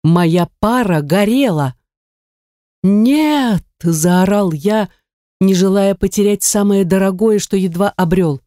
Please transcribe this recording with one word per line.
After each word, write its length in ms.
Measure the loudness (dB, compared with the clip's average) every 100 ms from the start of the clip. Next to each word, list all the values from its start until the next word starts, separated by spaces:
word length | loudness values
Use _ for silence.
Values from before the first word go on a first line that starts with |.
Моя 480 | 0 0 2 0 -2 _
пара 420 | -2 -2 0 -2
горела. 720 | 0 0 0 0 0 -2 -4 -8 _ _ _ _ _ _ _ _ _ _
«Нет!» 800 | 0 2 2 2 0 0 0 -2 -6 _ -4
заорал 600 | 0 2 2 2 0 0
я, 380 | -2 -2 -2 -4 _ _ _ _ _
не 140 | 0
желая 420 | 2 2 2 0 0
потерять 480 | -2 0 0 0
самое 420 | -2 0 0 0 2
дорогое, 540 | 0 0 0 0 0
что 180 | -2 -2
едва 320 | -2 -2 -4
обрёл. 520 | -2 0 0 0 -4